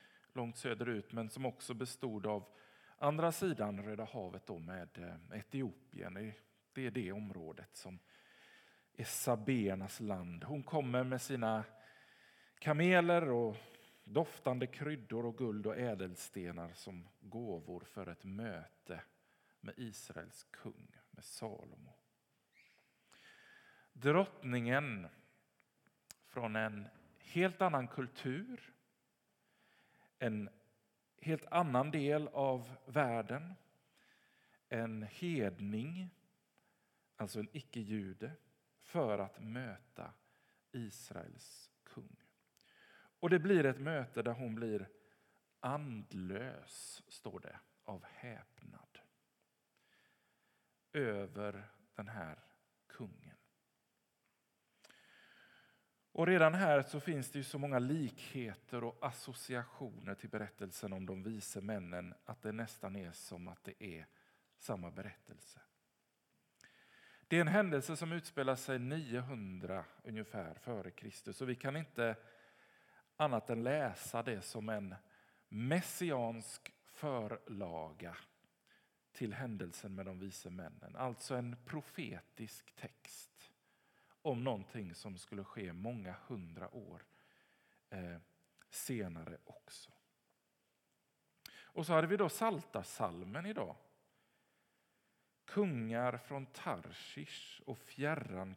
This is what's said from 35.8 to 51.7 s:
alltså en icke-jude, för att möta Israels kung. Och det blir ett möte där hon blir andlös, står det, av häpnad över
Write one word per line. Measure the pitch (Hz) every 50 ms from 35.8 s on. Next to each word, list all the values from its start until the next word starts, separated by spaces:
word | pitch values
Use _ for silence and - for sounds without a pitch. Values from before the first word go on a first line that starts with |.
| 120 151 170 180 185 180 - _ _ _ _ _ _ _ _ _ _ _ _ _ _ _ _ _ _ _ _
alltså | - 110 101 - 113
en | 107 107
icke-jude, | - 151 - - - 123 110 101 107 107 98 95 92 - 107 127 156 - _ _ _ _ _ _ _ _
för | - - - 175 147 113 104 101
att | 98 98 - -
möta | 104 110 113 123 127 117 98 - - _ - - - 80 - _ _ _ _ _ _ _ _ _ _ _
Israels | - 127 117 104 - - - - - - 85 87 - - - - - - - - _ _ -
kung. | - - - - - - - - _ _ _ _ _ _ _ _ _ _ - - - - - - - _ -
Och | - 170
det | 180 175
blir | 151 190 202 175 147
ett | 135 127 127
möte | 139 151 165 147 123 120 - 117
där | 110 120 117
hon | 117 131 117 110
blir | 110 117 113 107 101 98 95 - - - - _ _ _ _ _ _ _ _ _ _
andlös, | - 127 135 131 147 143 117 107 101 - - 98 92 90 95 101 120 131 - 139 139 - - - - - - - - -
står | - - - 110 95 95
det, | - - - - - _ _ _ _
av | - 104 90 -
häpnad | - - - - 127 110 - - _ _ - - - - - - - - - - _ _ _ _ _ _ _ _ _ _ _ _ _ _ _ _ _ _ _ _ _ _ _ _ _ _ _ _ _ _ _ _ _ _ _ _ _ -
över | 151 139 117 104 101 98 92 - 101 104 104 98 98 104 104